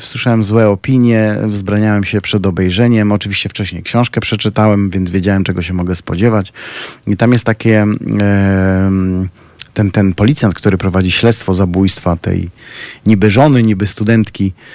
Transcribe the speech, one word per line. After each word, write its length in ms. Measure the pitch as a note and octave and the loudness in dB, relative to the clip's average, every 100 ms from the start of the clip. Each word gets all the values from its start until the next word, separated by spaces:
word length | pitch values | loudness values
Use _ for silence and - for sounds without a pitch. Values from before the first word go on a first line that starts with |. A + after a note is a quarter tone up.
słyszałem 440 | - - B2 A2+ | -12 -6 -2 0
złe 240 | G2+ A2+ G#2+ | 2 2 2
opinie, 680 | G2+ - C3 A#2+ A2 G#2+ G#2 G#2+ | 2 0 2 4 2 0 -2 -4
wzbraniałem 580 | G#2 F#2+ G#2 G#2+ G#2 | -4 -2 0 2 0
się 160 | F#2+ G#2+ | 0 -4
przed 260 | - G#2+ F#2+ | -2 -2 0
obejrzeniem. 680 | F2 F#2 F#2 A#2+ A2+ G#2 | 0 0 2 2 2 2
Oczywiście 360 | G#2 G2+ G2 G2 | 0 -2 -6 -6
wcześniej 340 | - G2 E2+ | -6 -8 -8
książkę 380 | - A#2+ A#2+ - | -4 -2 0 -2
przeczytałem, 680 | - G#2 G#2+ G#2 G#2+ G2+ G2 | -4 -4 -2 0 2 2 0
więc 200 | F#2+ F2+ | -2 -2
wiedziałem, 340 | F#2+ F#2 G2 | -2 0 0
czego 180 | F#2+ F2+ | 0 -4
się 120 | E2+ | -4
mogę 200 | F#2 F2 | -4 -4
spodziewać. 580 | F2 - F2 A2+ G#2+ F#2+ - - - - - - | -6 -6 0 2 0 -2 -10 -16 -14 -16 -10 -4
I 100 | G2+ | 0
tam 160 | A#2 | 2
jest 120 | A#2+ | 2
takie, 380 | - A2 A2+ G#2+ | 0 -2 2 2
em, 1500 | G#2 G#2 - G#2+ G2+ G2+ G2 F#2+ F#2+ F#2+ F#2+ F#2+ F#2 F#2 F#2 - - - - | 2 -2 -2 0 2 2 2 2 2 2 2 0 0 -2 -4 -8 -20 -20 -8
ten, 160 | - G2+ | -2 0
ten 240 | G#2+ G2 | 2 0
policjant, 400 | F2 G#2 D3+ G#2+ | 2 2 2 0
który 240 | E2 G#2+ F#2+ | 0 0 0
prowadzi 320 | F#2+ F2+ F#2 | 0 0 0
śledztwo 440 | - - A2 - | 2 2 0 0
zabójstwa 640 | F#2 F#2 F2+ F#2+ - F2 F2 | 0 0 2 0 0 -4 -2
tej 340 | F2+ F2+ F2 - - - - - G#2 | -2 -4 -4 -12 -20 -18 -18 -4 2
niby 240 | G#2+ G#2+ | 4 4
żony, 320 | G#2 D3+ C3 | 4 4 4
niby 240 | A2 G2 G2+ | 2 0 -2
studentki, 680 | - G#2+ A2+ G#2 - G2 F2+ - | -2 0 2 0 -2 -4 -4 -14